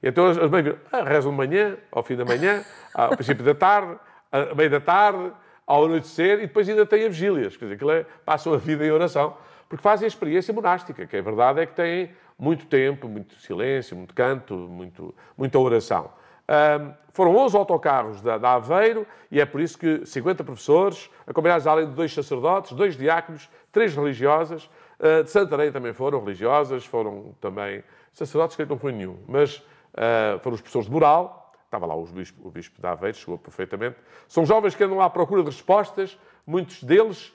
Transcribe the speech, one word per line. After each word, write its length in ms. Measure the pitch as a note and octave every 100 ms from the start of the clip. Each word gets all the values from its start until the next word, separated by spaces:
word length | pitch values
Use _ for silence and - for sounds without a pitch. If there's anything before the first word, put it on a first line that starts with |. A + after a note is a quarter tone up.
Então 240 | C#3+ B2+ F3+
as, 120 | E3+
as 120 | E3
mães 120 | F3
viram, 160 | D3 D3 -
ah, 100 | B3
rezam 280 | D3 D3+ C#3
de 40 | C#3+
manhã, 380 | C3+ F3+ G#3 G3 _
ao 120 | -
fim 140 | A#2 B2
da 80 |
manhã, 400 | B2 B2 F3 G3+ G3+ -
<laughs> 160 | -
ao 160 | - A#2+
princípio 340 | A#3 A#2+ B2+
da 100 | A#2+
tarde, 420 | D3 F#3 G#3 F#3 E3+ - _ _
à 240 | C3+ C#3
meia 160 | D3 D#3
da 100 | C#3+
tarde, 520 | C#3+ F3+ G#3 F#3+ F3+ - _ _ -
ao 180 | C#3+
anoitecer, 540 | D#3+ E3 - - F3 G#3
e 80 | G#3
depois 220 | G#3+ G3
ainda 180 | G#3+ G#3
têm 200 | G#3+ A3
as 20 |
vigílias. 480 | E3 F#3+ F3 G#2 -
Quer 80 | A2
dizer, 80 |
aquilo 160 | G#2 C#3+
é, 160 | D#3+ D#3+ -
passam 300 | - D3+ E3
a 20 | D3
vida 300 | A#2+ D#3 D3+
em 40 |
oração, 460 | D#3 F3 D3 D3 D3 - - _
porque 140 | -
fazem 240 | G#3 G#3 G#3+
a 20 |
experiência 460 | - D#3+ E3 F3+
monástica, 520 | G#3+ F3+ F3+ F3+ C3 F2
que 100 | G2+
a 60 |
verdade 380 | F#2+ A2 B2 C#3
é 60 | D#3+
que 80 |
têm 360 | - E3+ F3 F3 - _ _
muito 280 | C3+ E3 -
tempo, 420 | C#3 C3+ C#3 B2+
muito 260 | G#2 G2 _
silêncio, 600 | - F2+ B2 C3+ A#2+ F2+
muito 180 | F2+
canto, 400 | - B2+ C3+ -
muito, 600 | F#2+ F2 F2 F2+ - E2 - - -
muita 220 | C3 C3+
oração. 520 | C3 A#2 - F#2 D2+ - _ _ -
Ahm, 460 | D3+ D3+ D3+ D3 C#3+ _
foram 220 | - F#3
onze 220 | G3 C4+ G3+
autocarros 640 | G3 E3+ D#3+ C3+ A2 G2+
da, 180 | A2 A2
da 160 | B2
Aveiro, 520 | B2 A#2 F3 A3 A3+ G#3 - _
e 100 | C#3+
é 60 | C#3+
por 140 | C#3+
isso 160 | E3 -
que 300 | E3 D#3 -
cinquenta 380 | C#3 B2 F#3
professores, 680 | C#3+ B2 - D3+ G3 G3 - _ -
acompanhados 400 | - D#3+ E3+ D3
além 220 | D#3 D#3
de 60 |
dois 180 | C3+ D#3+
sacerdotes, 600 | - C#3+ C3 C#3+ F#3+ F#3+
dois 240 | B2+ G3+ C#3+
diáconos, 520 | C#3 E3 E3 D#3 - _ _
três 240 | - A3 D3
religiosas, 760 | D3 B2 C3+ D3+ E3 E3 - _ _ _
ah, 220 | D#3 D#3+
de 80 | D#3+
Santarém 420 | G#3 F#3 C#3+ D3+
também 200 | C3+ B2
foram 280 | A2 C3 C#3+
religiosas, 640 | G#2 F#2 A2 C#3+ C#3 C3
foram 500 | A#2+ A#2+ G#2+ G2+ G#2 -
também 420 | G2+ F#2+ G2+ G2 - _ _
sacerdotes, 420 | _ C#3+ D3 E3
creio 140 | - D3
que 60 |
não 40 | C#3+
foi 140 | C#3+
nenhum, 240 | A#2 F#2 F#2 G2
mas, 340 | C3+ C#3+ - _ _ _ -
ah, 420 | A2+ A2+ G#2+ G2
foram 140 | B2+
os 60 | A#2
professores 260 | - C3 G#2
de 60 |
moral, 640 | C#3+ D#3 D#3 F3 - _ _
estava 220 | _ G#2+ F2
lá 100 | D#2+
os 160 | E2
bispo, 340 | F2 F#2 _ F#2
o 40 |
bispo 300 | E2+ E2 _
de 60 | F2+
Aveiro, 300 | E2+ F#2+ -
chegou 220 | - F2
perfeitamente. 580 | - - F#2+ G2 A#2 B2 _ - _
São 180 | - D#3
jovens 300 | A3 G#3 -
que 80 |
andam 160 | G3 F#3+
à 100 | F3+
procura 320 | E3+ E3+ G3
de 60 | D#3
respostas, 680 | C3+ - G3 G3+ - F#3+ - _ _ -
muitos 380 | F3 F3+ -
deles 480 | B2+ F#3 A3 F3+ -